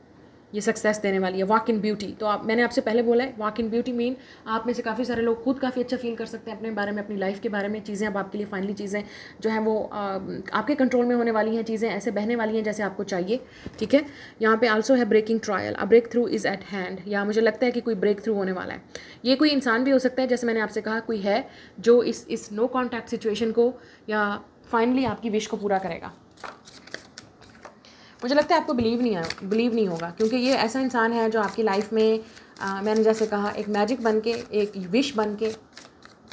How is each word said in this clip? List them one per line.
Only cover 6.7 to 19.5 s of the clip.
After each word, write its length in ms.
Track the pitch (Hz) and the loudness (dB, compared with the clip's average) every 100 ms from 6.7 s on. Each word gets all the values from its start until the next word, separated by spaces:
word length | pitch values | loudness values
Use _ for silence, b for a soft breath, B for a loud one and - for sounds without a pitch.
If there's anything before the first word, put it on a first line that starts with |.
बारे 220 | 208 202 | -4 -4
में, 100 | 208 | -4
अपनी 140 | 202 202 | -6 -4
life 240 | 190 202 | -4 -2
के 80 | 226 | -4
बारे 200 | 202 202 | -2 -2
में। 140 | 214 | -4
चीज़ें 260 | 214 202 214 | -6 -4 -2
अब 80 | 196 | -2
आपके 220 | 190 208 | -4 -6
लिए 80 | 208 | -6
finally 280 | 196 196 | -4 -4
चीज़ें 300 | 202 202 208 202 B B B | -4 -4 -6 -6 B B B
जो 100 | 220 | -2
हैं 80 | 220 | 0
वो, 320 | 220 214 - | 0 0 -2
अ, 40 | 208 202 190 190 123 - | -6 -4 -6 -6 -8 -4
आपके 220 | - 214 | -2 0
control 320 | 285 262 247 240 | 2 2 2 2
में 100 | 240 | 2
होने 140 | 233 | 2
वाली 260 | 220 220 226 | 2 0 0
हैं, 60 | |
चीज़ें 280 | 220 220 226 | -2 -2 -2
ऐसे 200 | 196 247 | -2 -2
बहने 260 | 202 214 240 | -2 0 0
वाली 200 | 214 220 | 0 0
हैं 80 | |
जैसे 180 | 214 208 | -2 -2
आपको 220 | 196 190 | -4 -4
चाहिए, 400 | 185 190 185 254 - B B - | -4 -2 -2 -2 -4 B B -8
ठीक 160 | 214 | 2
है। 120 | 269 285 B B B | 4 2 B B B
यहाँ 160 | 220 220 | 2 4
पे 100 | 240 | 4
also 300 | 214 220 254 | 4 4 4
है 60 | |
Breaking 400 | 226 220 220 226 | 6 4 4 0
Trial, 320 | 214 190 208 - | 0 -2 -2 -2
a 80 | |
breakthrough 440 | 202 233 233 240 233 | 6 6 6 0 0
is 180 | 220 - | 0 0
at 140 | 196 | -2
hand, 480 | - 202 180 190 185 | -6 -6 -6 -8 -4
या 160 | 202 | -2
मुझे 160 | 202 214 | 0 4
लगता 260 | 220 214 247 | 2 4 0
है 60 | |
कि 80 | 240 | 0
कोई 140 | 233 | -2
ब्रेकथ्रू 400 | 208 202 202 226 | 0 0 0 0
होने 180 | 202 190 | -2 -2
वाला 220 | 185 - | -4 -8
है। 80 | - - B B B | -12 -14 B B B
ये 120 | 240 262 | 2 4
कोई 140 | 302 | 4